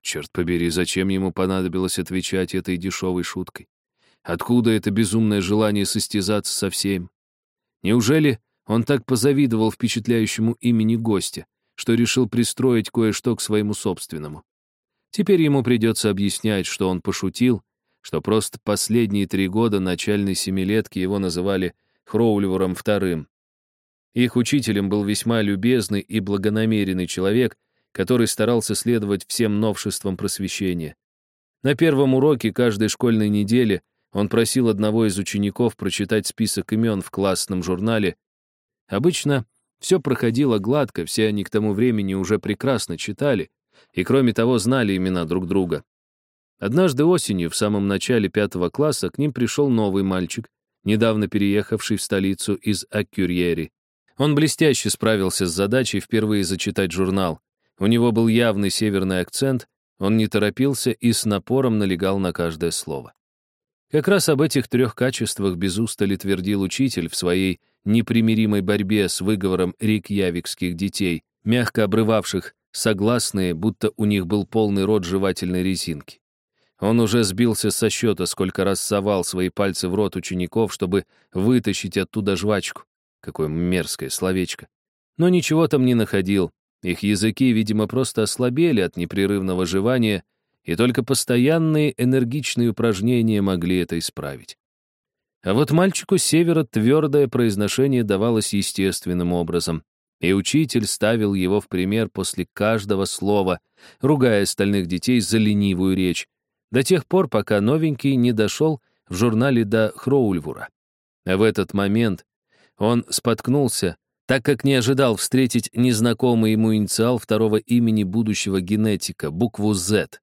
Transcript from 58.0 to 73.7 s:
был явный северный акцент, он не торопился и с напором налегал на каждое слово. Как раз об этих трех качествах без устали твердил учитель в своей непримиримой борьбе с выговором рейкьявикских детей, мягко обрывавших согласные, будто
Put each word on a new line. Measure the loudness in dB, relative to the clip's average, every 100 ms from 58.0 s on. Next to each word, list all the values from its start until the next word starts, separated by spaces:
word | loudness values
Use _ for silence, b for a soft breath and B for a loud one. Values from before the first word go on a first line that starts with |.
| 2
был | 2 2
явный | 2 2 0 -2
северный | 0 -2 0 0 -2
акцент, | -4 -2 -2 -2 -6 _ _ _
он | 0 0
не | 0
торопился | 0 -2 0 -2 0 -4
и | 0 0
с | 0 -2
напором | -2 -2 -2 0 0
налегал | 0 0 -2 0
на | -2
каждое | -2 -4 -2 -4
слово. | -4 -8 -10 -12 _ _ _ _ _ _ _ _
Как | 0 2
раз | 2 2
об | 2
этих | 2 0 0
трех | 0 0
качествах | 0 -2 -2 -6 -2 -2 -2
без | -2 -2
устали | -4 -2 -2 -2
твердил | -2 -2 0 -2
учитель | -2 -2 -2 -2 -4
в | -4
своей | 0 0 0 -2 _ _
непримиримой | 0 0 2 2 2 2 2 0
борьбе | 0 0 0 0 0
с | -2
выговором | -2 0 0 0 -2 -2
рейкьявикских | -2 -2 -2 -2 -2 -4 -8 -6 -6
детей, | -4 -6 -2 -2 -2 _ _
мягко | -2 0 0 0
обрывавших | 2 2 2 2 0 -6 -8 _ _
согласные, | -2 -2 2 2 0 -2 -2 -2
будто | -2 -4